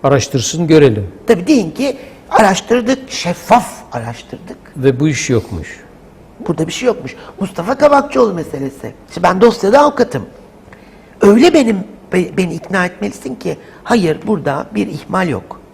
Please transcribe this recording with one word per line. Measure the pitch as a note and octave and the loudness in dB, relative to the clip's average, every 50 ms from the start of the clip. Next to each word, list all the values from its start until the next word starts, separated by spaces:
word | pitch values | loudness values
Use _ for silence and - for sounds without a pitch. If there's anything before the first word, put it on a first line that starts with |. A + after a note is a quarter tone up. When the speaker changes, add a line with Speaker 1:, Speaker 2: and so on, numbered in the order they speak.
| - | 2
Speaker 1:
Araştırsın, | C3+ C#3 C3 - - - C3 A2+ - - D#3+ F3 | 2 2 2 0 -2 -4 -4 -4 -2 -4 -4 2
görelim. | D3+ D#3 D#3 D3 C3 G#2+ G#2 G2 F#2 - - - | 4 6 6 6 6 4 0 -4 -8 -12 -10 0
Speaker 2:
Tabii | - A#3 E3+ F3+ | 0 0 0 2
deyin | - D#4 B3 F#3+ D#3 | 2 2 2 2 -2
ki | - - C4+ C#4 B3+ - - - - - - - | -4 -4 -4 -4 -4 -8 -14 -20 -20 -20 -14 -2
araştırdık, | - - A3 F#3+ F#3+ F#3 - - A3+ B3 A3+ A#3+ C4 C4 C4 - | 2 4 4 4 2 0 0 0 0 0 2 0 -2 -2 -4 -12
şeffaf | - - - F3 F3 - - - G#3 A#3+ - - - - - - | -12 -8 -6 -6 -6 -8 2 2 2 2 2 -2 -12 -18 -18 -12
araştırdık. | - B2 A2+ A#2 A#2+ - - - - - E3+ F3+ B3 - - - - | -10 -10 -8 -8 -12 -12 -14 -16 -16 -16 -16 -20 -20 -20 -20 -18 -12
Speaker 1:
Ve | C#3+ B2+ C3+ C3 B2 | 0 0 0 0 2
bu | D3 D#3 | -2 -2
iş | C#3 A#2+ - - | -2 -2 -2 0
yokmuş. | B2+ A2 - - G2 E2+ D2+ - - - - - - - - - - - - - - - C4 - | 0 0 0 -4 -12 -12 -12 -14 -18 -20 -20 -20 -20 -20 -20 -20 -20 -20 -20 -20 -20 -10 -6 -6
Speaker 2:
Burada | E3 D3+ D#3+ | -4 -4 -4
bir | E3 | -6
şey | - - B3+ | -6 -2 -2
yokmuş. | B3 G#3+ E3 - C3 - - - - - - | -2 -2 -2 -10 -14 -16 -16 -20 -20 -10 -10
Mustafa | G3 F#3+ - - E3+ G#3 C4+ | -10 -8 -8 -8 -6 -6 -2
Kabakçıoğlu | C4+ D4 D4 C#4+ C#4 C#4 C#4 - C4+ A#3+ G#3+ F#3 | 2 2 4 4 2 0 0 0 0 0 0 0
meselesi. | E3+ D3 - - C#3 C#3 C3+ - - - A2+ - - - _ | -6 -8 -8 -8 -8 -8 -8 -8 -10 -14 -14 -14 -16 -20 _
İşte | - F3 | -8 -2
ben | F3 F3 F3+ F#3+ | -2 0 2 4
dosyada | A#3 A#3 A3+ - - G3 A3+ C#4 | 4 4 4 2 0 2 4 4
avukatım. | D4 D4 C#4+ - A#3+ - - B2+ G2 - - - - - - - - - - - - - - - - - - - | 4 4 2 0 -2 -2 -2 -8 -8 -10 -18 -20 -20 -20 -20 -20 -20 -20 -20 -20 -20 -20 -20 -20 -20 -20 -4 2
Öyle | - G3+ G#3 A#3 D4 F4 F4 | 4 6 6 6 6 6 6
benim, | D#4 C4 A3+ G#3 F#3 G3 - - - - - | 4 2 2 0 -2 -4 -8 -14 -20 -10 -4
be-, | - F#3 F3 - - | -2 -2 -2 -2 -2
beni | G3 F#3 E3+ E3 | -4 -4 -2 -4
ikna | E3 - - F#3 F#3+ F3+ | -10 -8 -4 -2 -2 -2
etmelisin | F3+ F3+ - G3+ G3+ - - - C4+ B3+ | -2 -4 -8 -8 -8 -8 -10 -12 -12 -12
ki | - - F3 D#3 - - - - - - | -8 -8 -8 -8 -8 -14 -20 -20 -20 -2
hayır, | - A#3 A#3+ F3+ D#3+ D3+ - - | 0 0 2 2 0 -2 -2 -2
burada | G#3+ G#3+ E3+ C#3 D3 C#3 D3+ - - G#3+ | -4 -4 -2 -2 -4 -4 -4 -8 -6 -4
bir | G#3 F#3+ | -4 -4
ihmal | - D#3 C#3+ - - - F#3 F#3 E3 | -4 -6 -12 -8 -4 -4 -2 -2 -2
yok. | B2 F2+ - - - - - - | -4 -6 -8 -12 -20 -20 -20 -20